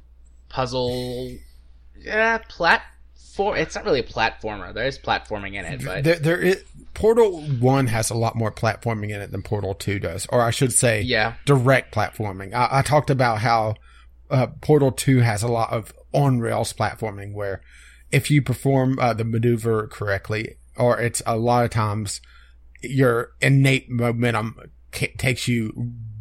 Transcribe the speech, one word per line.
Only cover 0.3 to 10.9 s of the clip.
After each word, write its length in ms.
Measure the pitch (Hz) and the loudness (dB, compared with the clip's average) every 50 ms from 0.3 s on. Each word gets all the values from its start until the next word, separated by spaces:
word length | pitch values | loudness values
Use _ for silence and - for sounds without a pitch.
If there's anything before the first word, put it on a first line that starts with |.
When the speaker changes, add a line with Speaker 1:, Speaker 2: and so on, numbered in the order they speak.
| - - - - | -20 -20 -20 -10
Speaker 1:
puzzle, 880 | - 135 131 120 127 127 123 123 127 123 123 123 123 123 127 127 123 120 - - - - - - - - - - - - - - | -6 -4 -4 -2 -2 -2 -2 -2 -4 -4 -6 -6 -6 -8 -8 -10 -12 -14 -18 -20 -20 -20 -20 -20 -20 -20 -20 -20 -20 -18 -12 -6
uh, 280 | 208 214 226 226 226 220 - - | -2 0 0 0 0 -2 -6 -12
platform-, 1080 | - - 170 165 220 - - - - - - - - - - - - - 196 208 - 123 | -6 0 2 4 4 2 0 -8 -20 -20 -20 -20 -20 -20 -20 -10 -4 -2 -2 0 0 -2
it's 160 | 160 - - | -4 -4 -6
not 100 | 202 214 | -6 -2
really 160 | 208 156 123 | 0 0 0
a 40 | 113 | 0
platformer. 680 | - - 117 110 110 - - - 107 104 98 87 95 | -4 -2 -2 -2 -2 -2 -6 -10 -10 -10 -10 -12 -10
There 140 | 101 104 120 | -6 -4 -4
is 120 | 139 135 - | -4 -4 -6
platforming 560 | - 117 107 - - - 107 101 98 98 98 | -4 -2 -2 -2 -2 -6 -8 -8 -8 -10 -10
in 120 | 101 90 | -10 -8
it, 180 | - - - - | -8 -8 -8 -8
but 180 | - 90 120 | -8 -6 0
Speaker 2:
There, 160 | 139 160 170 165 | 2 2 2 2
there 220 | 143 160 170 - | 2 0 0 2
is, 240 | - 180 190 190 - - - - - - - | 2 0 0 0 -4 -12 -20 -20 -18 -16 -6
Portal 480 | - 208 220 233 240 226 202 180 156 | 0 2 4 6 6 4 4 2 -2
one 440 | 151 151 135 117 123 127 135 139 135 117 | -4 -4 0 2 4 4 4 4 2 2
has 200 | 110 110 107 - | 0 -2 -2 -2
a 60 | 110 | -2
lot 200 | 117 113 113 - | -2 -2 -2 0
more 160 | 113 113 107 | -2 -4 -4
platforming 600 | - - 123 110 - - - 117 110 107 104 104 | -4 -2 -2 -2 -2 -2 -6 -6 -6 -6 -6 -8
in 100 | 104 101 | -8 -10
it 100 | 101 92 | -10 -8
than 120 | 98 95 | -10 -10
Portal 320 | - - 110 104 101 95 98 | -6 -6 -6 -4 -4 -6 -8
two 240 | - - 104 98 98 | -6 -4 -4 -4 -4
does. 280 | - 87 85 92 - - | -4 -6 -6 -8 -6 0
Or 100 | 127 123 | 0 2
I 100 | 117 120 | 2 2
should 220 | 113 - 139 123 | 2 0 0 2
say, 300 | - - 131 120 | 2 2 2 2